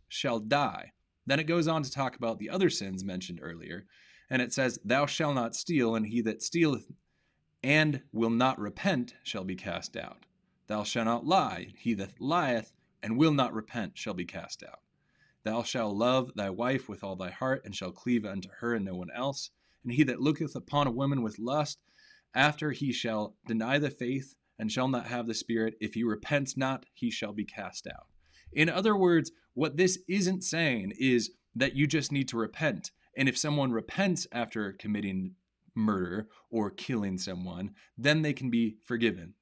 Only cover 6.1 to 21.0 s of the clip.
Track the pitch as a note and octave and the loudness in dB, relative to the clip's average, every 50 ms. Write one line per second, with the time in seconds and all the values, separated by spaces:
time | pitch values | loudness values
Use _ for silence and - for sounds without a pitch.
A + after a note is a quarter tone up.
6.1 | A2 A#2+ G#2+ A2 G#2 - - - - E3+ E3 D3+ C3+ A2+ - - - - _ _ | 0 0 0 0 -2 -2 -6 -2 2 4 4 4 4 0 -4 -10 -18 -20 _ _
7.1 | _ _ _ _ _ _ _ _ _ _ - C3 D3 D#3 D#3 D3+ C#3 C3+ - _ | _ _ _ _ _ _ _ _ _ _ 0 4 4 6 6 4 2 -2 -6 _
8.1 | - A2 A2+ A2+ A2+ A#2 B2+ C3 B2+ - G#2 G2+ - - - G3+ F3 B2+ A#2+ - | -2 0 2 4 4 4 4 2 2 0 -6 -8 -8 -2 0 2 2 2 0 -4
9.1 | - - _ - - - F#2 F#2+ F#3+ - - G2+ E2+ F2 - - - - - - | -8 -12 _ -8 -6 -6 -4 -4 -6 -6 -4 -6 -6 -6 -6 -8 -10 -10 -10 -10
10.1 | - - - _ _ _ _ _ _ _ _ - G#2+ G#2+ G2+ - - A#2+ A2+ A2+ | -14 -18 -20 _ _ _ _ _ _ _ _ -6 -4 -4 -2 -2 -2 0 2 2
11.1 | A#2 A#2 - D3 F3+ F#3+ D3 G#2+ F#2+ F2 F2 G2 - - - A#2 A2+ G2 G2 F#2+ | 0 0 2 4 4 4 4 2 -2 -6 -8 -12 -14 -4 -2 -2 0 0 -2 -8
12.1 | - - - C3+ C#3+ D3 D#3 C3+ A#2+ A2+ G#2+ - _ _ _ _ _ _ - G#2+ | -8 -8 -4 0 0 2 2 2 0 0 -2 -6 _ _ _ _ _ _ -4 -2
13.1 | A2 B2+ D#3 D#3+ D3+ C#3 B2+ A#2+ - A2 G#2+ - - A#2+ G2+ D2+ - - - A2 | 4 4 6 6 6 4 2 2 0 -6 -8 -6 -6 -6 -6 -6 -8 -8 -8 -8
14.1 | G2 F2+ F2 E2 - F2+ E2+ E2 - - - - - - _ _ _ _ _ _ | -6 -6 -6 -6 -8 -12 -10 -10 -14 -14 -14 -18 -20 -20 _ _ _ _ _ _
15.1 | _ _ _ _ _ _ _ G#2+ A2 A#2+ A#2 - - B2+ A2+ G#2 G2+ G2+ A#2 B2 | _ _ _ _ _ _ _ -4 -2 -2 -2 -2 -2 -2 -2 -2 0 2 2 4
16.1 | B2+ C3 B2 A#2 - G#2 G2+ G2 F#2 F2+ A#2 B2+ C3+ C3+ - - G2+ - - G2 | 4 2 0 -2 -4 -4 -4 -4 -2 -2 -2 0 0 -2 -4 -6 -10 -8 -8 -8
17.1 | F#2+ F2+ F#2 F2+ - - C3 C3 C3 C3+ - G2 F#2+ - F#2+ F2+ F2+ - - B2 | -8 -6 -8 -8 -6 -4 -2 -2 -2 -2 -4 -10 -10 -8 -8 -8 -8 -6 -2 0
18.1 | B2 A#2 G#2 G2+ G2 G2 F#2 F#2+ - - A#2+ A#2 A#2+ A2 G2 F#2+ F2+ F2+ F2+ E2 | 0 2 0 -2 -6 -8 -10 -10 -12 -6 -4 -2 -2 -2 -2 -4 -6 -8 -8 -8
19.1 | C2 A#2+ C3 C#3 C3+ - - - - _ _ _ _ _ - B2 A#2+ C#3 D3 B2+ | -8 -6 -4 -4 -4 -6 -10 -12 -14 _ _ _ _ _ -8 -4 2 2 2 2
20.1 | A#2 - B2+ D3+ D3+ - E3 C3+ - C3+ - - - D3 C#3+ C3+ A#2 C3 | 2 0 0 0 0 0 -4 -6 -6 -10 -10 -2 0 2 2 2 0 0